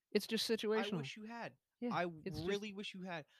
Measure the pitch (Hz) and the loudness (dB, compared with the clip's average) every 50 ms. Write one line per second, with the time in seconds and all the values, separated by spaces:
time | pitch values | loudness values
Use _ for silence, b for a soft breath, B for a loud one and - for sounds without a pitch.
0 | _ _ - 208 - - 226 214 - - 226 214 - 208 220 220 220 208 208 165 | _ _ 2 2 4 4 0 2 2 2 2 2 2 4 4 4 4 2 0 0
1 | 139 139 - 220 214 220 233 233 214 139 - _ _ _ _ - 240 240 202 165 | -2 -4 -6 -8 -10 -8 -8 -6 -8 -8 -10 _ _ _ _ -4 -2 0 2 2
2 | 175 180 165 156 - 190 156 156 160 180 202 202 208 214 190 196 202 - - 185 | 2 0 -2 -4 -6 -6 -4 -2 0 2 2 0 0 -4 -6 -6 -6 -6 -6 -6
3 | 180 190 175 160 143 B B | -6 -4 -4 -6 -6 B B